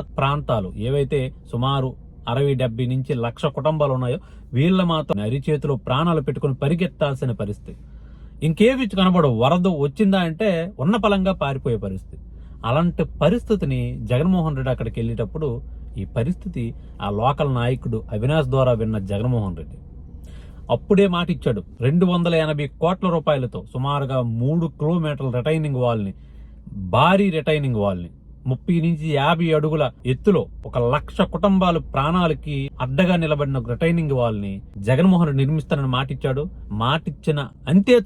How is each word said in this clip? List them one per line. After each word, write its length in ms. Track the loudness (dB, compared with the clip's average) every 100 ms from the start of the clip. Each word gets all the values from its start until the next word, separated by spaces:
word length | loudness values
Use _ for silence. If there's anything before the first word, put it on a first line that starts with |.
| -4 -2
ప్రాంతాలు 520 | 0 0 -2 -2 -2 -6 -2
ఏవైతే 320 | 0 0 -2 -2 -8 -8
సుమారు 380 | -4 0 0 -2 -6 -16 -12 -4
అరవై, 200 | 0 2 2
డెబ్బై 260 | 0 -2 -2
నుంచి 180 | -2 -2 -2 -4
లక్ష 180 | -2 -4 0
కుటుంబాలు 380 | 0 2 2 0
ఉన్నాయో 220 | -2 -4 -8 -20 -4 2
వీళ్ళ 200 | 4 4 2
మాత్రం 260 | 0 0 -2 -2
అరిచేతిలో 480 | -2 -2 -2 0 -4 -2
ప్రాణాలు 360 | 0 2 2 0
పెట్టుకుని 280 | -2 -2 0
పరిగెత్తాల్సిన 720 | 0 0 -2 -2 -2 0 -2 -2
పరిస్థితి. 340 | -4 -8 -12 -18 -18 -18 -18 -20 -18 -4 -2
ఇంకేవి 380 | 4 4 4 0 2
కనబడవు. 340 | 4 6 4 4
వరద 240 | 4 4 2 2 0
వచ్చిందా 360 | 2 2 4 0
అంటే 220 | 0 0 0 -2 -2 0
ఉన్న 100 | 2 2
పలంగా 300 | 2 2 0
పారిపోయే 380 | -2 -2 -2 -2 -4
పరిస్థితి. 360 | -8 -10 -16 -18 -18 -18 -8 -2
అలాంటి 340 | 2 2 0 -4 2
పరిస్థితిని 640 | 2 2 0 0 0 -2 -4 -6 0
జగన్మోహన్ 440 | 2 2 2 0 -2
రెడ్డి 140 | -2 -2
అక్కడికి 220 | -4 -4
వెళ్ళేటప్పుడు 480 | -4 -4 -4 -4 -4 -4 -8 -14 -12 -10
ఈ 40 | -6 -2
పరిస్థితి 480 | -2 -2 -6 -6 -6 -8 -14 -8 -4
ఆ 40 | 0
లోకల్ 320 | 0 2 0 0
నాయకుడు 380 | 0 -2 -2 -6 -4 -2
అవినాష్ 360 | 0 2 2 2
ద్వారా 180 | 4 2
విన్న 180 | 0 -2 -2
జగన్మోహన్ 460 | -2 0 0 -2 -6
రెడ్డి 160 | -10 -16 -18 -18 -18 -16 -16 -16 -18 -14 -4
అప్పుడే 320 | -2 4 4 6
మాట 140 | 2 -2
ఇచ్చాడు. 280 | -2 -2 -2 -6 -2 2
రెండు 200 | 4 4
వందల 240 | 2 2 2
ఎనభై 220 | 2 -2 -4 -2
కోట్ల 260 | 0 0 0 0
రూపాయలతో 440 | 2 0 -2 -6 -8
సుమారుగా 460 | -4 -2 -2 0 -2 -2 0
మూడు 240 | 0 0 -2 -2
కిలోమీటర్ల 500 | 0 0 0 -2 -2 -2
రిటైనింగ్ 420 | 0 0 0 0
వాల్ని, 300 | 0 0 -2 -8 -16 -20 -20 -20 -14 -10 0
భారీ 320 | 4 6 6 4 0
రిటైనింగ్ 440 | 0 0 0 0
వాల్ని, 260 | 0 -2 -6 -14 -20 -10 -6
ముప్పై 240 | -4 0 0 2
నుంచి 220 | 0 0 0
యాభై 320 | 2 2 2 2
అడుగుల 260 | 2 0 -2 -2 -4
ఎత్తులో 300 | 0 4 2 0 -8 -6
ఒక 80 | -2 0
లక్ష 240 | 0 -2 -2 -2
కుటుంబాలు 480 | 2 2 4 4 0 -2 -2
ప్రాణాలకి 600 | 0 2 2 0 -4 -6 -6 -6 -2
అడ్డగా 320 | 2 2 2
నిలబడిన 340 | 2 0 0 -2
ఒక 60 | -4
రిటైనింగ్ 420 | 0 2 2 2 0
వాల్ని 320 | 0 0 -4 -8 -10 -6 0
జగన్మోహన్ 420 | 4 6 6 4
రెడ్డి 100 | 2
నిర్మిస్తానని 480 | 2 0 -2 -2 0 -2
మాటిచ్చాడు. 480 | -4 -4 -2 -2 -4 -10 -10 -2 0
మాటిచ్చిన 540 | 0 -2 -4 -2 -2 -4 -8 2
అంతే 240 | 4 6 6